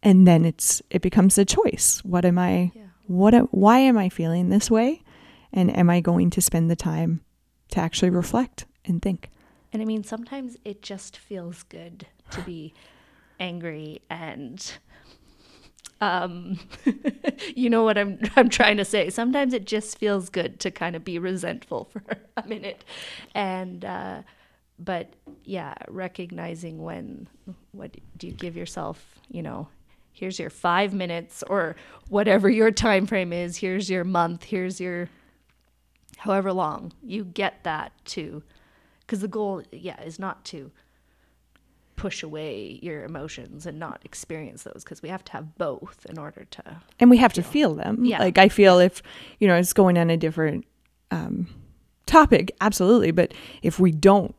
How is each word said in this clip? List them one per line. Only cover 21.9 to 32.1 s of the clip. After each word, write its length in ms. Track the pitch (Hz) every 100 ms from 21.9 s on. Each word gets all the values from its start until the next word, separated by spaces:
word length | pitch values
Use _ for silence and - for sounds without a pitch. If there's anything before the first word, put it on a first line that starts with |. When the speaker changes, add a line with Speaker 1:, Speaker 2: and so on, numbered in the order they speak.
Speaker 2:
for 120 | 214 - 190 _ -
a 100 | 214
minute. 360 | 220 202 - - - - - - -
And, 480 | 196 185 185 180
uh, 380 | 196 185 190 - - _ _ _ _ _
but 360 | 175 180 - _ - 294
yeah, 300 | - 185 151 - -
recognizing 920 | 143 185 180 175 175 170 165 170 160
when, 460 | 165 170 - - - _ - 185 _
what 240 | - 76 - - -
do 100 | 175
you 60 |
give 220 | - 175 170
yourself, 600 | 170 - 160 170 - _ _
you 120 | 170
know, 240 | 160 - 156 _ _ _ _
here's 260 | _ 185 190
your 100 | 170
five 440 | - - 175 202
minutes 500 | 196 180 170 165 - -
or 280 | 196 165 160 - -
whatever 400 | -